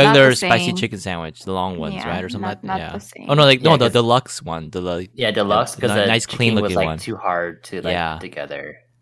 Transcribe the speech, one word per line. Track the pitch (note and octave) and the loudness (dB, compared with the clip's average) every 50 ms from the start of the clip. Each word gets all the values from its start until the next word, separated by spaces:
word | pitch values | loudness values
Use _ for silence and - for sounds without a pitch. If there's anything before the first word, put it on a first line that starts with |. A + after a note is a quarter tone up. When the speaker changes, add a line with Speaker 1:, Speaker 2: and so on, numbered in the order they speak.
| C#3 | 6
Speaker 1:
regular | - - C#3 C3+ B2+ | 8 8 8 8 6
Speaker 2:
the | B2 | 6
Speaker 1:
spicy | - G3 - A#2 A#2 - | 4 2 2 2 2 2
Speaker 2:
same. | - F3+ | 0 -2
Speaker 1:
chicken | F#3 D3+ G#2 G#2+ F#2 | -2 -4 -6 -6 -6
sandwich, | - G2 F2+ E2+ E2 D#2+ - - - | -8 -6 -6 -6 -8 -10 -12 -12 -10
the | F#2+ F#2+ | -6 -4
long | F#2 F#2 F#2+ F#2 E2 | -4 -4 -4 -4 -6
ones, | D2+ C#2+ - | -6 -8 -8
Speaker 2:
Yeah, | - - E2+ | -8 -8 -6
Speaker 1:
right, | F2 F2+ | -6 -6
or | F#2 | -6
something | F#2 - G2 | -8 -8 -8
Speaker 2:
not, | G2 F#3 | -8 -8
Speaker 1:
like | - - - | -8 -8 -8
that. | |
Speaker 2:
not | F#3+ F#3+ F#3 | -8 -6 -6
Speaker 1:
Yeah. | D#3+ D#3+ | -8 -8
Speaker 2:
the | E3 G#3 | -12 -12
same. | - - - - - - | -14 -16 -20 -12 -4 0
Speaker 1:
Oh | C#3+ | 4
no, | D3+ D3 | 6 6
like, | C#3 C3+ B2+ | 6 6 6
no, | C3+ D#3+ | 4 4
Speaker 3:
Yeah, | D#3+ | 4
Speaker 1:
the | B2+ B2 | 4 4
Speaker 3:
'cause | A2+ G2 | 2 2
Speaker 1:
deluxe | A#2+ A#2 A#2 A#2+ C3 - - - - - | 2 4 4 2 2 0 -2 -12 -12 -10
one, | E2 E2 D#2+ D#2+ D2+ | -8 -8 -8 -8 -8
the, | - F#2 | -8 -6
like, | F2+ F2+ F2 F2 F#2 - _ | -4 -4 -4 -6 -8 -10 _
Speaker 3:
Yeah, | - B2 G#2+ | -4 -4 -2
deluxe, | G2+ A2 G#2 G2 G#2 A2 B2+ - - | 0 0 0 2 2 0 0 -2 -4
Speaker 1:
the | - C3 | -4 -2
Speaker 3:
'cause | A2+ | 0
Speaker 1:
ni-, | G#2 G#2 | 2 2
Speaker 3:
the | G2+ | 2
Speaker 1:
nice, | A2+ A2+ A#2 - | 2 2 0 -2
Speaker 3:
chicken | - - | -4 -4
Speaker 1:
clean | - A#2+ A2+ A2 | 0 0 2 2
Speaker 3:
was, | G#2 G#2 | 2 0
Speaker 1:
looking | G2 F2+ | 0 0
Speaker 3:
like, | F#2+ F#2+ | 0 -2
Speaker 1:
one. | D#2+ D#2 | -2 -4
Speaker 3:
too | D#2+ - A#2 G#2+ | -6 -8 -10 -8
hard | - - F#2+ F2+ F2 F2 F2 E2+ - - | -6 -4 -4 -2 -2 -4 -6 -10 -14 -16
to, | - - F2+ | -14 -12 -8
like, | - - F2+ | -6 -4 -4
Speaker 1:
Yeah. | F2 E2+ D#2+ D#2 D#2 | -2 -4 -4 -6 -8
Speaker 3:
together. | F#2+ F2 - D2+ D2 C#2+ C#2+ C#2+ C#2+ D2+ D2 - _ _ _ _ | -12 -12 -12 -12 -10 -10 -10 -12 -12 -14 -16 -20 _ _ _ _